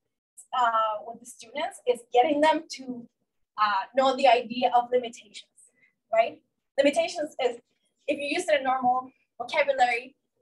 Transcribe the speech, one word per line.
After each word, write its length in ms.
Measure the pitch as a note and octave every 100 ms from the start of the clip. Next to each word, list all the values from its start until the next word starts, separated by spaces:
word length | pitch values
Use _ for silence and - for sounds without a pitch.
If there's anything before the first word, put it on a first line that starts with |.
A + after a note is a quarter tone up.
| _ _ _ - - -
uh, 460 | A#3 A3 A3 G#3+ A#3
with 140 | A#3
the 60 | -
students 540 | - A#3 C#4+ F4 - -
is 140 | A#3 -
getting 280 | A#3+ D#4 D4
them 240 | D#4 D#4 -
to, 360 | C4+ C4 A#3+ - _ _ _ _ -
uh, 280 | G#3+ G3 - C4
know 200 | C4 B3+
the 120 | C4
idea 420 | A#3 A3 B3 B3
of 160 | A#3+ A#3+
limitations, 800 | B3 A#3+ - G#3 - _ _ _ _ _ _ -
right? 300 | E5 - - _ _ _ -
Limitations 580 | C#4+ E4 E4+ F4 D4+ -
is, 160 | B3+ - _ _ _ _ -
if 120 | C#4+
you 80 | C#4+
use 220 | E4+ F4+
it 100 | D4
in 60 |
normal 460 | C4 C4 B3 B3+ C4 _ _ -
vocabulary, 760 | A#3+ D#4 C#4 C4 B3 A#3+ B3+ _ _ _